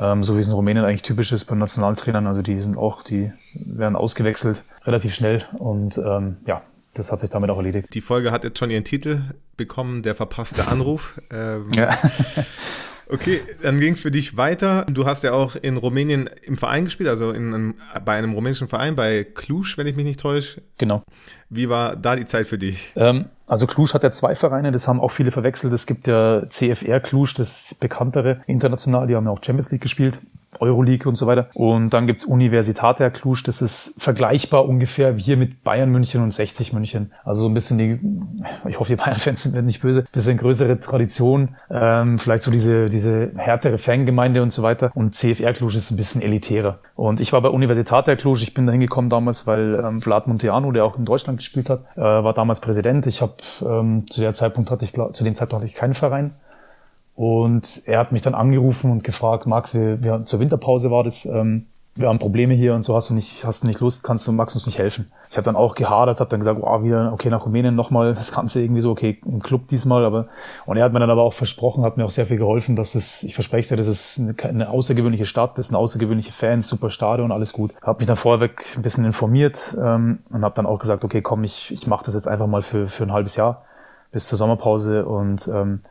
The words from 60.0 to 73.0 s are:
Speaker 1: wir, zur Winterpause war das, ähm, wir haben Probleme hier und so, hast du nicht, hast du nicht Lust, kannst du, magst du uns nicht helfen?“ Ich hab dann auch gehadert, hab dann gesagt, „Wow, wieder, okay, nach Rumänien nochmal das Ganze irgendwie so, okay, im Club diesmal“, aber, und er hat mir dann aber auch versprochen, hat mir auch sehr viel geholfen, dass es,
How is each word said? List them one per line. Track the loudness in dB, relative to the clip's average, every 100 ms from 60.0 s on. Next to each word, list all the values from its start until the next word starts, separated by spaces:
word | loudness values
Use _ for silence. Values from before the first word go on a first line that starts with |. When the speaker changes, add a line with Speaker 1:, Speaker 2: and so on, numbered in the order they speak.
Speaker 1:
wir, | 0 -2
zur | -2 0
Winterpause | 2 0 2 2 4
war | 2
das, | 2 -2
ähm, | -4 -2 0 -2 -4 -20 _
wir | -2 0
haben | 2
Probleme | 0 2 4
hier | 4 4
und | 2
so, | 2
hast | 0 2
du |
nicht, | -2 -4 -8 -6
hast | -2
du | -2
nicht | 0
Lust, | 0 -2
kannst | -4 -2 0
du, |
magst | 0 0
du | -2
uns | -6
nicht | -2
helfen?“ | -2 -2 -12 _ -10
Ich | -4
hab |
dann | 0 2
auch | 2
gehadert, | 2 2 4 4 2
hab | 0
dann | 0
gesagt, | 0 0
„Wow, | 0 0
wieder, | 2 2 0
okay, | -2 -2
nach | -2 0
Rumänien | 0 2
nochmal | 2 2 2 2
das | 0 -2
Ganze | -2 0 0
irgendwie | 2 2
so, | 2
okay, | 0 -2 -2
im | -6 -6
Club | -2 -2 0
diesmal“, | -2 2 4
aber, | 4 0 -4 -10 -18 -14 -4
und | 2
er |
hat | 4
mir | 4
dann | 4
aber | 4
auch | 4
versprochen, | 2 -6 -2 -2 2
hat | 0 0
mir |
auch | -2
sehr | 0 0
viel | 0
geholfen, | 2 2 2 0
dass | 0
es, | -2